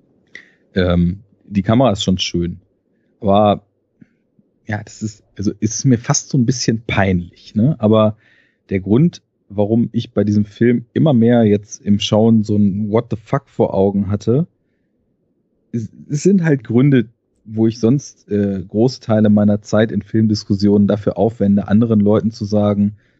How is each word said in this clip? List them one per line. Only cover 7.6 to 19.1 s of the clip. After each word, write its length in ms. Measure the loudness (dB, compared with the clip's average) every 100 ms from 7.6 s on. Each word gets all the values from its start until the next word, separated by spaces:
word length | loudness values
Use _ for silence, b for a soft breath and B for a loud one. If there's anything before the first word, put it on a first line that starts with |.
| -2 0
Aber 360 | 2 2 2 -2 b b b b _
der 100 | -6
Grund, 420 | 0 2 2 -2 _ _ _
warum 400 | -4 0 0 -2
ich 200 | -4 -6
bei 120 | -4
diesem 220 | 0 0 -2
Film 400 | 0 0 0 -4
immer 200 | -2 2
mehr 300 | 2 4 4
jetzt 380 | 4 2 -2 -12
im 180 | -2 -2
Schauen 440 | 0 2 4 2
so 140 | 2 0
ein 320 | 0 -2 -2
What 160 | -2 -4
the 60 | -10
fuck 280 | -6 -6 -6
vor 240 | -4 -2
Augen 360 | 2 0 0 -4
hatte, 380 | -4 -2 -2 -2 _ _ _ _ _ _ _ _ _ _ _ _
es, 180 | -10 -10 -16 -10
es 140 | -2
sind 200 | 2 2
halt 200 | 2 -2
Gründe, 460 | 0 2 4 2 0 _ _ _ -10
wo 200 | -2 -2
ich 140 | 0
sonst, 500 | 0 0 -4 _ _
äh, 320 | -4 -2 -4 -6
große 320 | -2 -2 -2
Teile 300 | -2